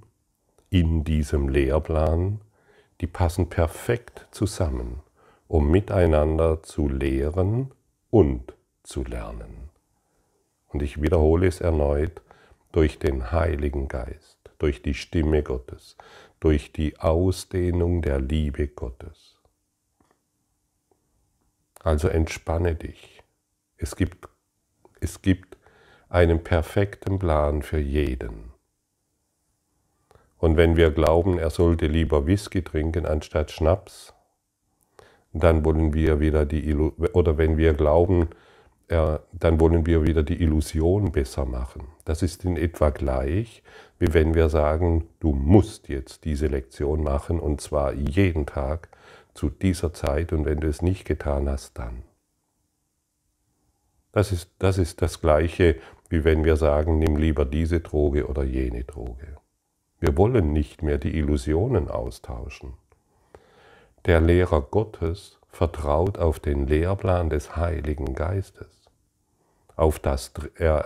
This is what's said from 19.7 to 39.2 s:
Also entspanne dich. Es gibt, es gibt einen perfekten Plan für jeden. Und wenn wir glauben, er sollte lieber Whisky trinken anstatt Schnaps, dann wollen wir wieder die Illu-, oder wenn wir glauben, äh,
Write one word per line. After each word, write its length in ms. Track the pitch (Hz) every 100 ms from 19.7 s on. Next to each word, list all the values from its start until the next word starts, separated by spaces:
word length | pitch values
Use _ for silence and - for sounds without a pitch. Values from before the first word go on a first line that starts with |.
| _ _ _ _ _ _ _ _ _ _ _ _ _ _ _ _ _ _ _ _ -
Also 240 | 85 76 -
entspanne 680 | 82 80 - - 82 85
dich. 480 | 80 80 - - _ _ _ _ _ _ -
Es 180 | -
gibt, 340 | - 82 - - _ _ _ _ _ _ -
es 240 | - -
gibt 340 | 98 87 - - _ _ _ _ _
einen 340 | 87 85 82
perfekten 800 | - 87 - 104 101 - - 95
Plan 420 | 90 76 73 76
für 160 | - 78
jeden. 760 | 69 73 71 64 58 53 57 - _ _ _ _ _ _ _ _ _ _ _ _ _ _ _ _ _ -
Und 180 | 82 80
wenn 200 | 82 82
wir 140 | 82
glauben, 480 | 76 78 82 92 87
er 120 | 80
sollte 360 | - 87 82 80
lieber 400 | 80 76 76 71
Whisky 360 | 104 - 95
trinken 440 | 85 78 80 85 80
anstatt 460 | 78 - 80 76
Schnaps, 600 | - 78 95 - - - _ _ _ _ _ _ _ _ _ - _ _
dann 320 | 80 85 82
wollen 300 | 78 78 80
wir 240 | 76 78 73
wieder 240 | 78 76
die 240 | 73 78 73
Illu-, 240 | 73 76 - 82
oder 260 | 90 85 78
wenn 180 | 80 80
wir 180 | 80
glauben, 540 | 73 76 80 90 90 80 - _ _ _ _ -
äh, 300 | 85 78 76